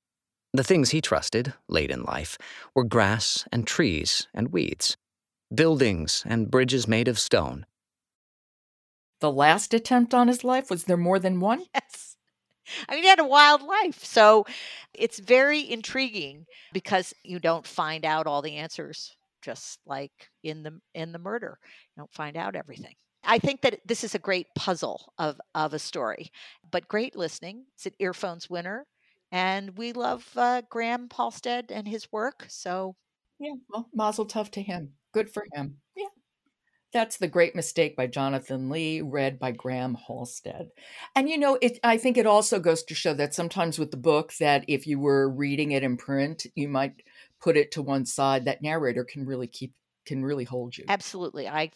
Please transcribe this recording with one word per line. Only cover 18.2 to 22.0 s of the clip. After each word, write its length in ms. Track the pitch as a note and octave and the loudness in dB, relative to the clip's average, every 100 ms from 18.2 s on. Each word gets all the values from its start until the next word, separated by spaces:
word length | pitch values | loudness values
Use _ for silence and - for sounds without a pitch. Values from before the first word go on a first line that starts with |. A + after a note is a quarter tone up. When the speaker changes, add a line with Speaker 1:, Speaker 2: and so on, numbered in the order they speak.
| D#3 | 0
Speaker 3:
all 160 | C#3+ | -2
the 140 | D3 D3 | -4 -8
answers, 600 | D#3+ - D3 D#3 - - _ _ | -10 -10 -12 -14 -16 -20 _ _
just 360 | - A#2+ - - - | -14 -14 -14 -18 -12
like 440 | C#3 C#3 _ _ _ | -10 -10 _ _ _
in 220 | D#3 D#3 | -12 -10
the, 160 | D3+ D#3+ _ E3 | -12 -16 _ -12
in 160 | E3 | -12
the 80 | E3+ | -12
murder. 400 | F3 A3+ A3 - _ - _ | -10 -10 -10 -14 _ -20 _
You 60 | - | -20